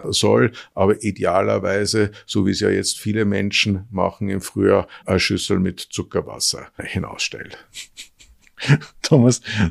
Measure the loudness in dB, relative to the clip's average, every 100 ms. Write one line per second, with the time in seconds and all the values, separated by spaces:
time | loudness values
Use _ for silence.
0 | -4 0 2 4 2 -2 -10 0 2 2
1 | -2 -2 0 2 2 0 0 -2 0 0
2 | 0 -4 -6 0 0 0 0 0 -2 -6
3 | -4 -2 0 0 -2 0 0 -2 -4 -2
4 | -2 -2 -6 -6 -6 0 4 4 0 -8
5 | 0 0 2 -2 0 0 0 -4 -10 -8
6 | -6 -6 -6 -4 -4 -4 -10 -14 -8 -6
7 | -6 -6 -8 -8 -16 -18 -20 -18 -18 -20
8 | -20 _ -20 _ _ -4 2 2 2 -8
9 | 2 6 6 4 -2 0 0